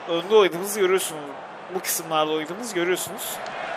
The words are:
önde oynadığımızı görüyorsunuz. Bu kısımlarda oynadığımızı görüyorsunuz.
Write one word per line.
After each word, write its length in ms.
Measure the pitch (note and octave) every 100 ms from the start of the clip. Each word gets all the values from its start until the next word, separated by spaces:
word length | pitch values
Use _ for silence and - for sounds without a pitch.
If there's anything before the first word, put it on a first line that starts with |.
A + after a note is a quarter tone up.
| -
önde 260 | E3+ F3+ A3
oynadığımızı 440 | F3+ E3 G3+ G#3
görüyorsunuz. 420 | F#3 F#3 - D#3 C#3+ C3 - - - F3+
Bu 40 |
kısımlarda 520 | - - D#3+ D#3 D#3
oynadığımızı 440 | D#3 D3+ F#3+ A#3+ F#3
görüyorsunuz. 600 | F3 F3+ - - - - - - -